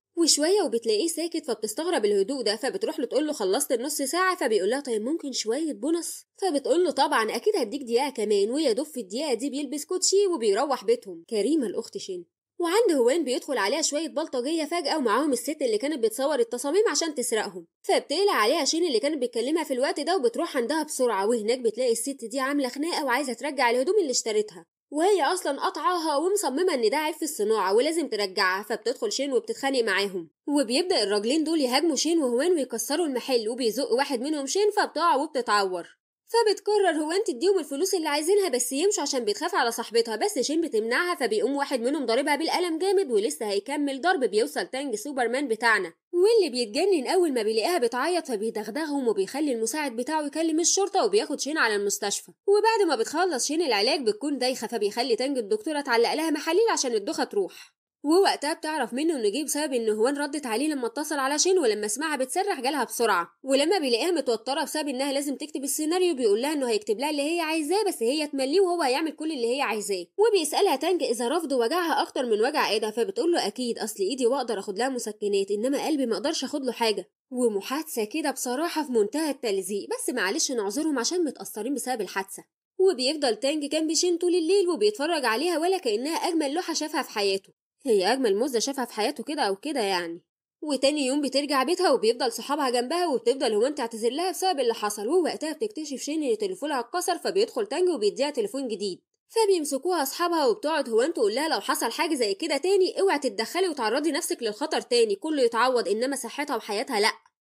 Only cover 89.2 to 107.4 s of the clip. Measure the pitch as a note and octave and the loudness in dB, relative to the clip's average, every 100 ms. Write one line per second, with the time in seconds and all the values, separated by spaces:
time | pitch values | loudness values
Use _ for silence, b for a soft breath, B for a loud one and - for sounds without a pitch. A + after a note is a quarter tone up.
89.2 | A#3 D4+ G3+ G3 C#4+ D4 G3 F#3 E3+ E3+ | -6 -2 -2 -2 -4 -2 0 0 -2 -10
90.2 | _ _ _ - D4+ C4 C4+ D4+ B3+ D4 | _ _ _ -12 -4 2 2 2 0 0
91.2 | C#4 C4 C#4+ C#4 B3+ F4+ F4+ B3+ A3 B3 | 0 0 0 0 2 2 4 4 2 2
92.2 | C4 A#3 A3+ D4 C4+ A#3+ B3 E4+ F4 B3 | 0 -4 -4 -2 0 0 0 0 0 0
93.2 | A#3 C4+ C4+ G#3 B3+ D4 A#3+ A3 A#3 C4+ | 0 0 2 2 0 0 -6 -2 -2 0
94.2 | F4+ D#4+ F#4 C#4+ B3 A3 G#3 G3+ G#3 F4+ | -4 0 -2 0 0 0 -2 -4 0 2
95.2 | D4 G3+ D4+ D4+ - - D4+ C4 - D#4 | 2 -2 -6 -4 -6 -6 -8 -8 -4 -2
96.2 | C#4+ G#3+ G3+ F#3 D4 C4+ A#3 F4 F4 E4 | 0 0 -2 -4 -4 -4 -4 -4 -2 -2
97.2 | A#3 F#3 G#3+ C4 G#3 C#4+ F4+ D4 G3+ F#3 | 0 0 0 0 -4 0 0 2 0 0
98.2 | C#4+ C#4+ G3+ C4+ C4 G#3 G3+ F3 _ _ | -2 0 -4 -2 -6 -4 -6 -6 _ _
99.2 | _ A4+ G#4+ F#4 D4 C4+ F4+ F4 C4+ - | _ 0 4 2 2 -2 0 0 0 0
100.2 | E4+ E4 C4+ G3+ - D4 A#3+ A3+ C#4+ E4+ | 0 2 2 2 0 -2 0 2 2 2
101.2 | G#3+ A3+ D#4+ B3 - D4+ C#4+ - D#4+ D4+ | 0 2 0 -2 0 -2 -2 -2 -2 0
102.2 | G#3+ G3 D#4 C#4 F4+ G4 F4+ - G4 D4 | 0 -2 -2 0 2 4 2 2 2 2
103.2 | C#4 G3+ A3 E4 F#4 C#4+ A3 B3+ D#4 C#4+ | 0 -4 -4 0 0 0 0 0 0 -2
104.2 | - - A3+ G3+ G#3 C4 - A#3+ A3+ G3 | -4 -4 -4 -4 -4 -4 0 2 2 0
105.2 | D#4 D4+ A#3 A#3 B3+ B3 G#3 G#3 C4 C4+ | -2 2 2 4 2 2 0 0 -2 -4
106.2 | A3+ - D4 A#3+ - G#3 C4+ A3 G#3+ - | -6 -8 -4 -4 -4 -6 -2 0 0 0
107.2 | _ _ | _ _